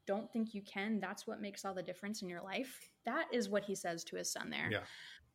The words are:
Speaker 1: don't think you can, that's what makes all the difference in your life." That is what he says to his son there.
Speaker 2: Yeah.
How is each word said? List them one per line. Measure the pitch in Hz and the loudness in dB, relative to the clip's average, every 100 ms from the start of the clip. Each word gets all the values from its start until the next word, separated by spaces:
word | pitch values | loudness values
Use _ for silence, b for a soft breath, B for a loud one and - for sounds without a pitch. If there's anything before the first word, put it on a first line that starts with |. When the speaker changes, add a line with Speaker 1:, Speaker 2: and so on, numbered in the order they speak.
| - | 2
Speaker 1:
don't | 202 220 | 2 2
think | 233 220 | 2 2
you | 202 | 0
can, | 202 196 208 214 | -4 -2 2 2
that's | 185 208 - | 2 -2 -4
what | 208 | -4
makes | 202 - | -4 -4
all | 196 | -2
the | 185 | -2
difference | 180 180 202 214 | -4 -4 -4 -2
in | 180 | -2
your | 175 | -4
life." | 190 202 269 - - _ | -2 0 -2 -6 -16 _
That | 233 302 320 | 0 0 2
is | 240 196 | 2 4
what | 202 | 4
he | 202 190 | 2 0
says | 180 170 | 0 -2
to | - 180 | -2 -2
his | 170 | -2
son | - - | -2 -2
there. | 73 85 | 0 4
Speaker 2:
Yeah. | 101 - B B B - | 2 2 B B B -16